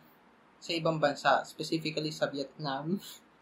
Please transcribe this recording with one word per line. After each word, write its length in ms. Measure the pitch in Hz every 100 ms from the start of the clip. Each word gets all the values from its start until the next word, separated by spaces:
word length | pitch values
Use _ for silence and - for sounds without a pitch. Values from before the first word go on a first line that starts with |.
| - - - _ _ _
sa 120 | - 165
ibang 240 | 160 160
bansa, 480 | 147 143 143 131 -
specifically 640 | - 156 160 156 156 156
sa 160 | 156 143
Vietnam. 720 | 139 135 - 147 135 151 196 - - _ _